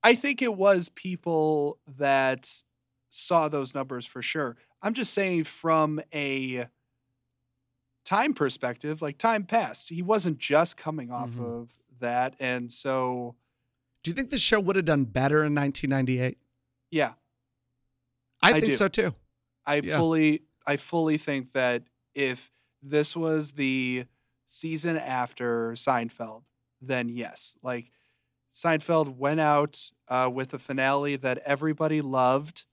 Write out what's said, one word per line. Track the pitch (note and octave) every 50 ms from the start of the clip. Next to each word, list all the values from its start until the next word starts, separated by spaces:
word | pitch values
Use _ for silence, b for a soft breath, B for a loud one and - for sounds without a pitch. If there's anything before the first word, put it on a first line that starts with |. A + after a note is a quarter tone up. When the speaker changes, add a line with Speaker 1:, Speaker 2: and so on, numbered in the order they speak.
| -
Speaker 1:
I | A3 B3+
think | A#3+ - C#4+ C#4 A#3
it | C4+ A#3+ G#3+
was | F#3 F#3+ G3+ G3 F#3 F3 -
people | _ - - F#3 F3+ E3+ _ E3+ E3 D#3+ D#3 D#3 D#3 D3+ C#3+ D3 - _ _ - C#3 C3
that | C#3+ C#3 C#3 C3+ C3+ C3 C3 C3 - - - - _ _ _ _ _ _ _ _ _ _
saw | - - - - F3 E3+ D#3 D3+
those | D3+ D3 C3+ B2+ -
numbers | C#3+ C3+ C3+ D3 D#3 -
for | - - C3
sure. | A#2 - - D#3+ C#3+ B2 A#2 b b b b b
I'm | - G3+ A3+
just | C4 A#3+ - -
saying | G#3 G3 F#3+ F3+ E3+ D#3
from | - - - - E3 D#3+ D#3+ D#3 D#3 D3+ D3+ - _ -
a | D3+ C#3+ C#3 C3+ C3+ C3 C3 B2+ B2 A#2+ A#2+ _ _ _ _ _ _ _ _ _ _ _ _ _ _ _ _ _ _ _ _ _ _ _ _ _ _ _
time | - F#3+ G3+ C4 D#4 -
perspective, | - D3+ C3+ - - - B2 B2 - - D3 D#3 D#3
like, | D#3+ D3 C#3+ _
time | - A3+ A3+ G#3+ G3
passed. | F3 A3 A#3 G3 B2+ - - - -
He | E3+ E3+
wasn't | F3+ F3+ A3 G#3+ E3+ E3 D#3 B2
just | - - C#3+ D3+ E3+ D#3+ - -
coming | - D#3+ D#3 D#3 B2+ A#2+
off | B2 A#2+ A#2+ A#2+
Speaker 2:
Mm-hmm. | A#2 A#2+ A#2+
Speaker 1:
of | A#2+ A#2 A#2+ A#2+ A#2 - _ _ _ C3 B2
that. | B2 A#2+ A#2+ B2 B2+ C3 C3 _
And | C#3 B2+ B2+ B2 A#2+ A#2
so | A#2+ - - C#3 C3 C3 B2+ B2+ B2+ B2 B2 A#2+ A#2+ _ _ _ _ _ _ _ _ _ _ _ _ _ _
Speaker 2:
Do | E3
you | E3+
think | B3 C4+ C4
the | C#4+ A#3
show | - - A3+ G#3+
would | G3+ E3+ G3 F#3+
have | F3
done | D#3 D#3 C#3+ C3+
better | A2+ G2 B2+ C3 C#3 D3 D3+ D3+
in | D3+ D3
nineteen | D3 C#3+ C#3 C#3 - - C#3
ninety-eight? | C3+ C3+ C3 B2 B2+ B2 B2+ B2+ - _ _ _ _ _ _ _ _ _ _ _
Speaker 1:
Yeah. | - D#3 C#3+ A#2 - _ _ _ _ _ _ _ _ _ _ _ _ _ _ _ _ _ _ _ _ _ _ _ _ _
Speaker 2:
I | - F#3
Speaker 1:
I | A#3 D#3
Speaker 2:
think | D#3+ -
Speaker 1:
do. | C#3
Speaker 2:
so | A#2 G3+ F#3+
too. | - - - E3+ A#2+ - _ _ _ _ _ _ _ _ _
Speaker 1:
I | - D3 D3
Speaker 2:
Yeah. | C#3+ - D#3 D#3
Speaker 1:
fully, | E3 E3 D#3+ D#3+ D#3 D#3 D3+ D#3+ _ _ _ _ _
I | D3 C#3+ C#3+
fully | - - - E3+ E3 D#3+ D3+ D3+
think | - - C#3+ C3+ B2+ C3
that | _ C3+ B2+ B2 B2 A#2+ B2 _ _ _ _ _ _
if | C#3 C#3 C3 B2+ B2 - - _ _ _ _ _ _
this | - C#3 D3 D3+ D3+ D3+ - E3+
was | E3 D#3+ D#3 D#3 D3+ C#3+
the | C#3 D3 C#3 C3 C3 C3 B2+ B2+ B2+ B2+ B2 _ _ _ _ _ _ _ _ _
season | - - - E3 D#3+ D#3 D3 E3+ E3
after | D#3 C3 B2+ C3 B2+ B2 A#2+ - - B2+ A#2+ A#2 A#2 A#2 A#2 A#2
Seinfeld, | A#2 - - C3 B2 A#2 A#2 - _ A#2 A2+ G#2+ A2+ _ _ _ _ _ _ _ _
then | C3 C3 C3+ B2+ A#2+ A#2+
yes. | A#2 A#2+ A#2 - - - - - - _
Like, | - C3 B2+ A#2+ A#2 _ _ _ _ _ _ _ _ _ _ _ _ _ _
Seinfeld | - - E3+ D#3+ D#3 - - E3+ D#3+ D#3 C#3+ C3 B2
went | C3+ C#3+ D3+ D#3+
out, | D#3 D3+ D3 D3 D3 D3+ - - - - _ _ _ -
uh, | B2+ B2+ B2+ B2+ B2
with | C3 C3 C3 -
a | C3+
finale | - - C#3 C3+ C3 C3+ C#3 C#3+ C#3+ D3 C#3+ C3+
that | C3 C3 B2+ -
everybody | - C#3+ C#3+ C3+ D3 D#3 D3+ D3 D#3+ D#3 D#3 D3+
loved. | C#3+ C3+ C3 C3 B2+ B2+ C3 C#3 D3 D3+ - - - _